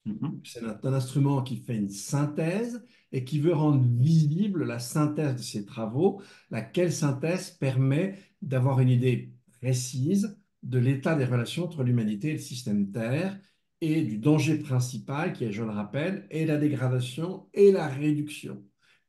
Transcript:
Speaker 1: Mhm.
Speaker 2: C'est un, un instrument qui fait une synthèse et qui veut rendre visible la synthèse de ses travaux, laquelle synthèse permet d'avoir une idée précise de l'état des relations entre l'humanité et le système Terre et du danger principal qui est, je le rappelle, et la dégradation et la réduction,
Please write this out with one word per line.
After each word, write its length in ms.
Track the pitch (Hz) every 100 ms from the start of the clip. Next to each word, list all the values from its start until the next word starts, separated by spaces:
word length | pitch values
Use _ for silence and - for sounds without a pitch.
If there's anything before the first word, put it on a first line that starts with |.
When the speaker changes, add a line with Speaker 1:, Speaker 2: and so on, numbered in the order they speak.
| 110
Speaker 1:
Mhm. 360 | 101 143 135
Speaker 2:
C'est 200 | - 120
un, 140 | 113 101
un 100 | 131
instrument 480 | 135 123 147 139 139
qui 160 | 123 110
fait 180 | - 113
une 140 | 98
synthèse 960 | - - 143 147 160 160 196 240 240 - _ _
et 100 | 135
qui 160 | 123 151
veut 160 | 156 156
rendre 260 | 151 135
visible 840 | 123 120 143 165 147 160 208 175 120
la 120 | 117
synthèse 600 | - 160 147 156 147 123
de 40 |
ses 240 | - 110 101
travaux, 560 | - 110 127 185 - - - _
laquelle 420 | 113 - 175 175
synthèse 580 | - 147 127 160 185 -
permet 680 | - 135 123 135 143 196 - - _
d'avoir 360 | 156 127 127 127
une 100 | 127
idée 440 | 120 127 120 - - _ _
précise 800 | 127 127 - 131 143 202 214 - _ _
de 160 | 131 123
l'état 380 | 123 135 170 156
des 100 | 123
relations 380 | 123 117 -
entre 200 | 175 160
l'humanité 460 | 123 120 107 104 151
et 40 |
le 40 | 156
système 540 | - 123 - 101 98
Terre 480 | 117 113 143 190 196 - _ _ _
et 220 | 160 160
du 160 | 117 107
danger 400 | 139 151 135 156
principal 760 | - 127 123 104 - 139 180
qui 120 | - 117
est, 60 |
je 120 | 101
le 80 | 113
rappelle, 560 | 104 101 139 170 196 -
et 160 | 156 160
la 120 | 147
dégradation 880 | 147 123 127 127 123 - 170 185 -
et 180 | 202 202
la 160 | 185 151
réduction, 760 | 131 151 147 143 - - - - _ _ _